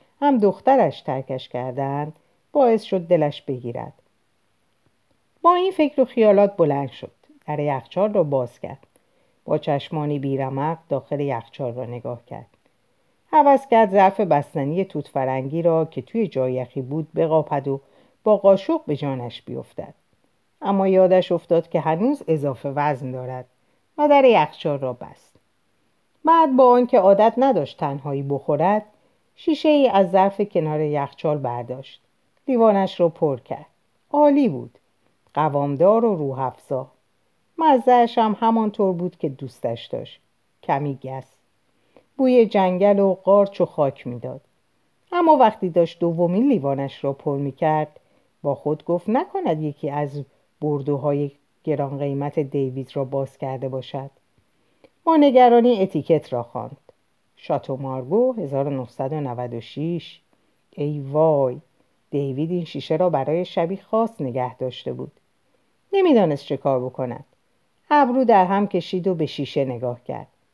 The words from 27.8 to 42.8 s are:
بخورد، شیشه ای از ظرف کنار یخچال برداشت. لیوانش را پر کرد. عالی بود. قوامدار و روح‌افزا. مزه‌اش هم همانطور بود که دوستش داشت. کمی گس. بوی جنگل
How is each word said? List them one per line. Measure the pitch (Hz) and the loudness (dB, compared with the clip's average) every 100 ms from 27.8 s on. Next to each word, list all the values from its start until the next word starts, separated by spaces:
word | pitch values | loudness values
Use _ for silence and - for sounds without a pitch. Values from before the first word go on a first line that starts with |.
| 151 139 147 139 | -6 -6 -6 -6
بخورد، | 139 139 - 147 175 214 214 _ _ _ _ _ | -4 -4 -2 0 2 0 -4 _ _ _ _ _
شیشه | - 294 311 | -4 0 2
ای | 294 262 | 4 4
از | 196 185 | 4 4
ظرف | 185 196 196 | 4 2 0
کنار | 208 180 156 151 | -4 -2 -2 -2
یخچال | 151 147 143 - 160 151 | -2 -2 -6 -4 -4 -2
برداشت. | 131 120 120 127 - - _ _ _ _ - | -4 -8 -10 -12 -16 -20 _ _ _ _ -4
لیوانش | 247 226 202 190 - | 2 4 4 0 0
را | 170 | -2
پر | - 156 131 | 0 -2 -4
کرد. | - - - _ _ _ _ | -8 -14 -14 _ _ _ _
عالی | 294 294 285 247 | 2 4 4 2
بود. | 131 117 _ _ _ _ _ _ | -2 -10 _ _ _ _ _ _
قوامدار | 143 151 143 143 139 180 226 | -2 -2 0 -2 2 4 4
و | 233 | 2
روح‌افزا. | 180 139 131 131 - - 131 135 _ _ _ _ _ _ - | -2 -4 -4 -6 -8 -8 -8 -8 _ _ _ _ _ _ 0
مزه‌اش | 320 262 247 247 233 - | 4 4 6 4 4 2
هم | 220 196 | 0 0
همانطور | 226 226 214 208 196 | 0 2 0 0 -2
بود | 175 180 - | -2 -6 -6
که | 156 | -8
دوستش | 135 131 - 123 117 - | -6 -12 -8 -8 -8 -8
داشت. | 123 - - _ _ _ _ | -12 -12 -20 _ _ _ _
کمی | - 143 147 135 | -4 -2 -4 -8
گس. | 131 131 - _ _ _ _ _ _ _ _ - | -12 -14 -16 _ _ _ _ _ _ _ _ -2
بوی | 262 247 214 | 4 4 4
جنگل | 208 185 180 | 2 0 2